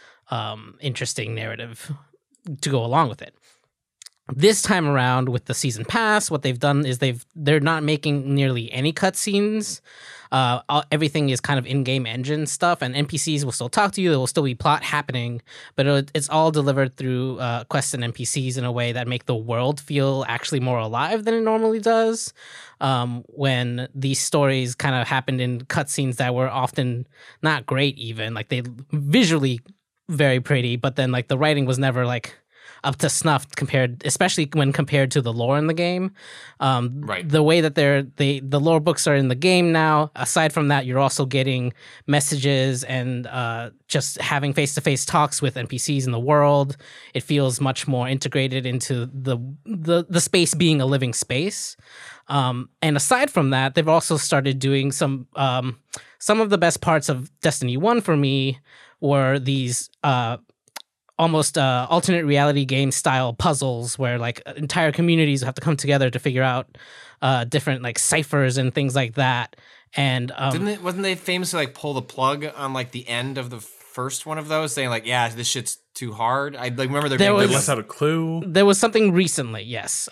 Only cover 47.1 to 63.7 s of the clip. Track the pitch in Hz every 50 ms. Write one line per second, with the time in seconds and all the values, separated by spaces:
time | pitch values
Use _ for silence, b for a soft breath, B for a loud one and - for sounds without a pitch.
47.1 | B 131 - - 147 143 139 131 127 - 143 135 131 - - - 135 123 120 127
48.1 | 135 135 - 139 - 143 131 135 127 135 123 127 123 131 - - 135 123 120 127
49.1 | 139 135 127 131 127 120 120 131 139 - _ - 226 180 156 160 170 175 170 -
50.1 | 180 170 165 - - 185 170 160 - 156 180 160 156 143 135 131 139 139 131 123
51.1 | 117 - - - 127 131 160 202 - - - - - B B B B B B B
52.1 | B B B B 139 143 131 127 123 123 123 - _ _ - 160 147 143 143 -
53.1 | 254 247 277 294 - 185 147 135 135 131 131 135 - - 156 156 160 165 151 -
54.1 | 165 147 - - - 143 135 139 135 135 127 135 139 139 135 139 139 - - 139
55.1 | 135 135 123 - _ - 139 135 123 127 123 131 120 - _ _ B B B B
56.1 | B B - - 208 220 220 208 202 190 170 170 160 - - 180 160 156 139 -
57.1 | 147 127 127 - _ _ - 165 143 - - 123 123 131 165 220 240 240 208 -
58.1 | 165 147 143 135 135 139 135 135 135 - B B B B B B B B - 139
59.1 | 143 139 135 131 135 143 131 135 139 139 131 123 120 - - - _ _ - 147
60.1 | 131 123 120 113 120 117 - _ _ _ _ _ _ - - _ _ _ _ _
61.1 | _ - 165 165 160 156 147 - - 165 139 131 127 123 127 123 160 180 170 -
62.1 | 185 170 165 147 143 139 143 147 143 143 143 127 135 131 139 135 123 - - 151
63.1 | 131 131 131 123 117 - - 180 156 127 139 131